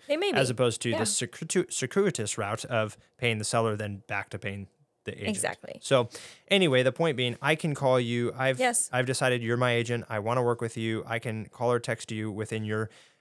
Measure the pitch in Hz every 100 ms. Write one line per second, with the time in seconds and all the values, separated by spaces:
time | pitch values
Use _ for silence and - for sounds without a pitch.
0 | - 302 403 196 127 117 123 113 120 -
1 | 214 - 123 - 165 180 - - 127 202
2 | 202 - 104 - 101 110 - 117 107 -
3 | _ _ 120 107 107 117 113 104 104 98
4 | - 104 - 101 101 98 98 _ _ _
5 | - - 104 208 - - - - - 131
6 | 117 - - - _ 196 170 127 127 123
7 | 165 123 123 120 139 160 160 143 135 127
8 | 120 120 120 123 131 131 254 127 - 127
9 | 127 127 131 123 113 120 123 120 117 120
10 | - 110 107 127 120 117 113 117 113 110
11 | 120 117 123 110 104 - 120 120 123 113
12 | - 110 110 101 107 110 107 107 110 -
13 | - _